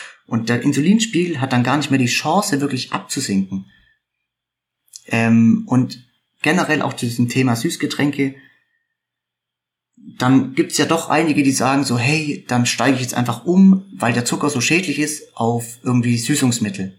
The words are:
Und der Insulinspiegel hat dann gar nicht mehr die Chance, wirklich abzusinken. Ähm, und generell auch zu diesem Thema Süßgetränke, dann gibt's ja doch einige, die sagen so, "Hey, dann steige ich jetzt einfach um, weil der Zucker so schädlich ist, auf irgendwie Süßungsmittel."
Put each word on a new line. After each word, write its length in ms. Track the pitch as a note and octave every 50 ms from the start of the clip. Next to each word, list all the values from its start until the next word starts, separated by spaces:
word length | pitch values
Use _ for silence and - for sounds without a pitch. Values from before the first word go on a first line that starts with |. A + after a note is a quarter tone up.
| - - - _ _
Und 220 | - A#2+ A2+ A2+ -
der 120 | A#2+ A#2+
Insulinspiegel 800 | - C#3+ B2+ C3+ D3+ F3+ A3 A3+ A3 - - E3 F3+ E3+ D#3+ B2+
hat 120 | C3 B2 B2+
dann 100 | B2 A#2+
gar 140 | B2+ C#3
nicht 120 | D3+ C#3 C#3+
mehr 100 | C#3 C3
die 60 | B2
Chance, 560 | A#2+ - - - D3+ E3+ G3+ G3+ - C#3+ C3+
wirklich 320 | C#3+ C#3 C3 B2+ - - -
abzusinken. 720 | G3 - - - D3 B2+ - G2+ G2 F#2+ - G2 F#2+ - - _ _ _ _ _ _ _ _ _ _ _ _ _ _ _ _ _ _ _ _ _ _ _ _ - - -
Ähm, 560 | - A#2 A2+ A2+ A2+ A2+ A2+ A2+ A2+ G#2+ - -
und 400 | - B2+ B2+ B2 B2 - - - _ _ _ _ _ _ _ -
generell 400 | D3 E3+ F#3 - - D#3 C#3 -
auch 100 | C3+ -
zu 140 | - B2+
diesem 200 | A#2 A#2+ B2+ A#2+
Thema 280 | A#2+ - C3 C3 B2+ A#2
Süßgetränke, 800 | A2+ - E3+ - - D3 C#3 - - C#3 D3 C3+ C#3+ C#3 C3+ C3+ - - _ _ _ _ _ _ _ _ _ _ _ _ _ _ _ _ _ _ _ _ _ _ _ _ _ _ _ _ _ _ _ - - - -
dann 340 | B2 B2+ C3+ B2+ - - -
gibt's 240 | E3+ D#3 - -
ja 80 | - C#3+
doch 240 | - E3 D#3+ - -
einige, 320 | C#3+ D#3 E3 D#3+ C#3 D3+
die 100 | C3+ C3+
sagen 320 | C3 - A2+ C3 C#3 C#3+ C#3
so, 140 | B2+ B2
"Hey, 480 | A#2+ A2+ C#3 D#3 D#3+ D3+ D3 - - -
dann 200 | - B2 B2 A#2+
steige 280 | A#2+ - - A#2+ C3+ C3+
ich 60 | B2+
jetzt 140 | B2+ A#2+ -
einfach 300 | B2 B2 B2 A2+ - -
um, 400 | E3+ F3+ F#3+ F#3+ F#3+ F#3+ F#3+ - - -
weil 180 | - A2+ A#2+ A#2+
der 100 | A#2+ A#2+
Zucker 280 | - F3 - C#3+ D3
so 100 | C3+ B2
schädlich 380 | A#2+ - D#3 F3 F#3 D3 C3+ C#3+
ist, 360 | D3+ D3+ - - - - _
auf 440 | - A#2 A#2 A#2+ A#2+ A#2+ - - -
irgendwie 380 | - B2+ B2 B2 A#2 A#2+ A#2+ A#2
Süßungsmittel." 760 | - - D3+ - C3+ B2 A#2 - A2 G2+ F#2+ F#2+ F#2+ F#2+ -